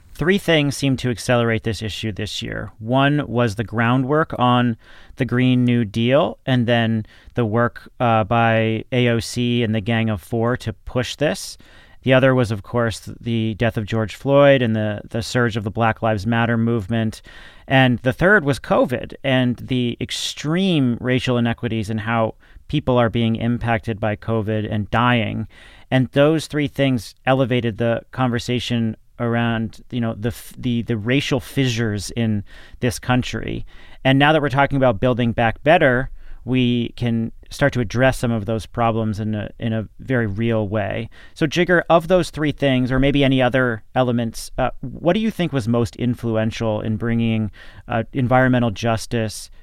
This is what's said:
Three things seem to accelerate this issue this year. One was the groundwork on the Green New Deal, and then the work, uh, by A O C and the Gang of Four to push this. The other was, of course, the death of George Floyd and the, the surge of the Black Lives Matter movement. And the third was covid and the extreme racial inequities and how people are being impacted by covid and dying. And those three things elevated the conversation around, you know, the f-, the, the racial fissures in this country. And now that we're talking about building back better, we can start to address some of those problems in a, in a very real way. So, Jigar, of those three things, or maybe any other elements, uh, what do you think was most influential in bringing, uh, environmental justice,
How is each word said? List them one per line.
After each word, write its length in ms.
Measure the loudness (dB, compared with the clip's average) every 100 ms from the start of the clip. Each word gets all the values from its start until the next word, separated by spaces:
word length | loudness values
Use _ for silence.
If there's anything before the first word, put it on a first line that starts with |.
| -20
Three 240 | -4 0 0
things 380 | 2 2 2 0
seem 200 | 0 0
to 140 | -2
accelerate 520 | -4 0 2 2 0
this 180 | -4 -6
issue 300 | -8 -6 -8
this 320 | -6 -8 -8
year. 300 | -8 -8 -10 -12
One 440 | -2 2 2 2 -2
was 260 | 0 0
the 80 | -2
groundwork 720 | -4 0 2 2 2 0 0 0
on 400 | 2 4 2 -2 -10 -20 -20
the 100 | -6
Green 400 | -2 2 4 4
New 200 | 4 2
Deal, 540 | 0 0 2 4 2 -2
and 220 | -2 0 2
then 400 | 2 2 -2 -4 -14 -10
the 120 | -4 0
work, 420 | 2 0 -2 -20 -2
uh, 240 | 2 2
by 580 | 2 2 2 2 0 -2 -2
A 160 | 0 2
O 100 | 0
C 420 | -2 -4 -2 0
and 140 | 0 -2
the 40 |
Gang 300 | 0 0 0
of 100 | -2
Four 360 | -4 -2 0 -2
to 160 | -6
push 420 | -10 -6 -4 -4
this. 420 | -2 -2 -2 -8 -16 -20 -20 -20 -6
The 120 | 2
other 200 | 4 6
was, 160 | 4 2
of 140 | -2
course, 440 | -4 -2 -2 -4 -12 -12
the 340 | -4 -2 -2
death 220 | 0 0 0
of 100 | -4
George 300 | -2 -2 -4
Floyd 440 | 2 6 8 6
and 140 | 4
the, 280 | 0 -2 -4 -6
the 140 | -8
surge 340 | -2 0 0 -2
of 60 |
the 80 | -6
Black 320 | 0 0 2
Lives 240 | 0 0 0
Matter 300 | 0 2 0
movement. 640 | 0 0 -2 -2 -2 -6 -18 -20 -20 -20 0
And 320 | 4 4 2
the 120 | -2
third 320 | 2 4 4
was 140 | 2 -4
covid 560 | 0 0 2 -2 -8 -8
and 340 | -2 0 0 -2
the 400 | -4 -2 -2 -4
extreme 960 | -8 -6 -8 -6 -4 0 2 2 0 0
racial 360 | 0 -2 0 0
inequities 540 | 0 -2 -4 -4 -4
and 100 | -6
how 340 | -2 0 0 -4 -20 -20 -6
people 280 | -4 0 2
are 140 | 2
being 260 | 2 0 0
impacted 640 | -2 -2 -2 -2 -4 -4
by 160 | -4 -4
covid 500 | -4 -4 -2 -4 -2
and 220 | -4 -2
dying. 560 | 0 2 2 0 -6 -10 -12 -20 -20 -2
And 160 | 0 0
those 340 | 4 4 2 -2
three 200 | -4 -4
things 460 | 0 0 0 -4 -8 0
elevated 520 | 2 2 0 -2 -2
the 240 | -2 -2 -4
conversation 840 | -2 -2 -2 -2 -4 -2 -2 -2 -4 -14 -6
around, 640 | -2 0 0 -2 -4 -10 -10
you 100 | -4
know, 140 | -4
the 140 | -4 -6
f-, 260 | -6 -14 -8
the, 260 | -4 -2
the 140 | -2 -4
racial 440 | 2 0 2 -2
fissures 720 | -2 -2 0 0 -2 -2 -6
in 320 | -4 -2 -2 -6 -16 -20 -4
this 220 | -4 -4
country. 680 | 0 0 0 -6 -6 -8 -10 -14 -20 -2
And 120 | 2 4
now 160 | 6
that 80 | 4
we're 80 | 2
talking 280 | 2 2 4
about 240 | 2 4
building 320 | 0 2 0
back 300 | 2 0 2
better, 460 | 4 6 6 2 -2 -10 -14 -14
we 460 | -4 0 2 0 -2 -4
can 360 | -2 -2 -2 -8 -16
start 220 | -2 0
to 80 | 0
address 360 | -2 2 2 2
some 140 | -2
of 160 | -2 -2
those 180 | -4
problems 540 | -6 -2 0 0 -2 -2
in 160 | -4
a, 160 | -4 -6 -6
in 140 | -4
a 160 | -4 -6 -12
very 280 | -2 0 0
real 420 | -2 0 0 0
way. 420 | -2 -2 -6 -8 -14 -20
So, 120 | -4 -2
Jigar, 360 | 0 2 2 4
of 180 | 2 4
those 220 | 2 2
three 220 | -2 -4
things, 400 | 0 2 2 2
or 60 | 2
maybe 260 | 2 4
any 180 | 2 4
other 400 | 2 2 0 -2 -4
elements, 560 | 0 0 0 -2 -6 -10 -4
uh, 140 | -4 -4
what 340 | -12 -4 0
do 60 | 0
you 100 | 0
think 220 | -2 -2
was 140 | -2 0
most 300 | 0 0 -2
influential 840 | -4 -2 -2 0 -2 -2 -2 -2
in 160 | -2 -4
bringing, 540 | -2 0 0 0 -4 -8 -20 -20 -6
uh, 160 | -4 -4
environmental 580 | -2 2 4 4 4 2
justice, 800 | -2 -2 -2 -2 -4 -4 -6 -16 -20